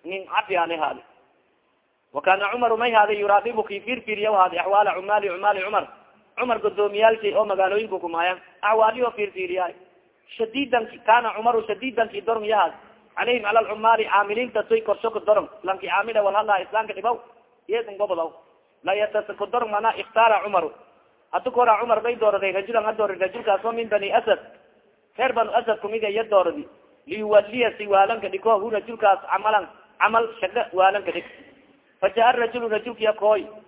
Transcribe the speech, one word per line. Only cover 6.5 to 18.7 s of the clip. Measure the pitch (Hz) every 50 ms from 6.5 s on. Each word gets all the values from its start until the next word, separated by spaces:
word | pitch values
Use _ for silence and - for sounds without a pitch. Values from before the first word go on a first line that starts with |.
| 226 220
gudoomiyaalkay | - 208 202 202 208 202 202 208 220 226 220 220 214 202 -
oo | 190 214
magaalooyinku | 208 196 190 190 185 196 208 226 214 190 180
kumaayaan. | 175 170 165 165 170 180 185 180 - - _ _
Axwaaliyo | - 208 220 220 220 220 226 254 247 233
fiir | 226 208 208 196
fiiriyaay. | 185 185 185 175 180 185 185 - - - - _ _ _ _ _ _ _ _ _ -
Shadiidan | - 226 220 220 269 285 240 247 240 220
ki-, | - - - -
kaana | 214 220 240 233 220 185
Cumaru | 208 220 240 240 226 214
shadiidan | 220 208 190 240 262 214 226 226 220
ki | - 202
dorm | 185 226 226 220 214
yahaad. | 214 220 208 180 160 - - - - _ _ _ _ _
Calayhim | 175 185 233 247 240
cala | 214 202 214 226
alcumaali, | 220 - 214 214 220 226 233 226 220
caamiliinta | - 180 202 208 202 208 226 254 233 208 214
toy | 208 - 226 226
korsho | 220 214 202 - - 226
ku | 220 208
dorm. | - 208 214 202 - - - -
Lanki | - 190 190 185 190
caamila | 196 180 196 208 233 220 214
wal | 208 196 196
hadlaa | 208 214 214 202 185
islaamka | 185 - 208 220 220 214 202
dhibaw. | 196 190 233 233 226 - _ _ _ _ _ _ _ _ -
Yeedan | 208 233 226 214 196
gobodow. | 190 208 202 180 165 165 160 - - _ _ _ _ _ _